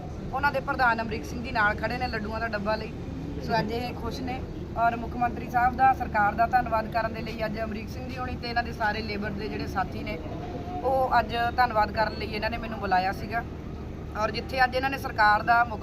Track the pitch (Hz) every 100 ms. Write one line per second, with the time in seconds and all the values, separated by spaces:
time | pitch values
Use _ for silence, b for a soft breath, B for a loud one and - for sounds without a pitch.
0 | - - - 254 277 269 277 277 247 226
1 | 220 226 - 247 240 240 208 208 220 247
2 | 254 226 214 220 226 214 202 220 220 -
3 | - - - - - 226 214 233 247 240
4 | 226 240 254 254 - - - 226 233 233
5 | 240 240 240 233 226 247 254 254 262 254
6 | - 214 202 214 233 247 240 220 214 226
7 | 220 220 226 220 214 214 220 214 214 254
8 | 254 254 254 247 240 240 240 226 214 208
9 | 220 202 208 202 208 - - 196 185 -
10 | - - - - - - - - 254 262
11 | 254 240 220 233 233 240 240 214 208 214
12 | 214 220 214 214 220 226 226 220 202 185
13 | 190 190 196 202 202 - - - - -
14 | - 208 214 226 - 262 254 254 269 269
15 | 269 262 208 208 175 233 240 208